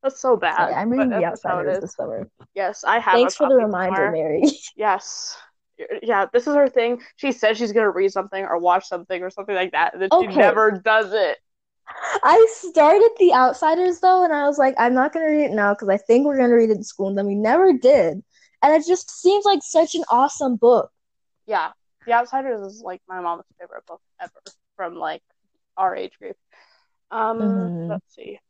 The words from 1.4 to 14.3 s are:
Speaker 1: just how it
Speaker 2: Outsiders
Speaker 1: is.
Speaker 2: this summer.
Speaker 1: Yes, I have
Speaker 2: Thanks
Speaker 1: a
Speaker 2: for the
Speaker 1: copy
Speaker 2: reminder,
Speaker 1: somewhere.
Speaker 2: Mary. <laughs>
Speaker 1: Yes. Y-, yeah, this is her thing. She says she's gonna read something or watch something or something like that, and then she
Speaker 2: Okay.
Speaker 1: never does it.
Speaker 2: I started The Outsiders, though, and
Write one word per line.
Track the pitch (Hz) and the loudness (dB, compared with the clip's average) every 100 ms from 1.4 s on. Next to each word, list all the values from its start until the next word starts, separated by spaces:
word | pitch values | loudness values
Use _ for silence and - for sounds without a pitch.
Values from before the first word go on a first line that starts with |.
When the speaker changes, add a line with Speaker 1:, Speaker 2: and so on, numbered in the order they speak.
Speaker 1:
just | 180 | -6
how | 180 | -4
it | |
Speaker 2:
Outsiders | 180 185 | -4 -6
Speaker 1:
is. | |
Speaker 2:
this | 185 - | -8 -10
summer. | 175 113 214 _ - | -10 -10 -14 _ -16
Speaker 1:
Yes, | 196 185 214 | -6 -6 -4
I | - 226 | -2 0
have | 226 240 | 2 2
Speaker 2:
Thanks | 254 - | 2 0
Speaker 1:
a | |
Speaker 2:
for | 269 | 2
the | 262 | 2
Speaker 1:
copy | 214 | 2
Speaker 2:
reminder, | 180 185 190 | -2 -4 -2
Speaker 1:
somewhere. | 196 | -2
Speaker 2:
Mary. | 160 156 151 | -2 -2 0
<laughs> | 285 277 - - | 0 -2 -18 -6
Speaker 1:
Yes. | 214 196 - - - - - _ _ _ | -4 -4 -6 -16 -16 -18 -20 _ _ _
Y-, | - 220 | -12 -8
yeah, | 226 202 190 | -2 -2 0
this | 240 247 | -2 0
is | 294 | 2
her | 269 | 2
thing. | 254 233 240 - _ | 2 -2 -4 -10 _
She | 277 | -6
says | 247 214 220 | -2 -2 0
she's | 233 | -2
gonna | 214 214 | 0 0
read | 180 196 | 0 -2
something | 196 196 196 196 | -2 -8 -10 -6
or | 170 | -2
watch | 175 180 - | 0 0 -2
something | 180 - 185 | -12 -8 -10
or | 180 | -10
something | 190 202 190 | -12 -8 -6
like | 185 | -4
that, | 151 165 | -2 -4
and | 180 | -4
then | 190 - | 0 0
she | 202 | 0
Speaker 2:
Okay. | 190 | 2
Speaker 1:
never | 208 208 220 | 2 4 2
does | 196 220 220 202 | 0 0 0 0
it. | 214 175 - _ _ _ _ - - - 392 | -2 -2 -4 _ _ _ _ -20 -14 -8 -2
Speaker 2:
I | 269 359 453 | 4 6 6
started | - 370 330 294 392 453 440 | 2 -2 4 6 6 4 4
The | 359 | 4
Outsiders, | 254 254 - 311 330 359 339 | 6 2 2 0 2 0 2
though, | 370 370 | 4 4
and | 349 | 2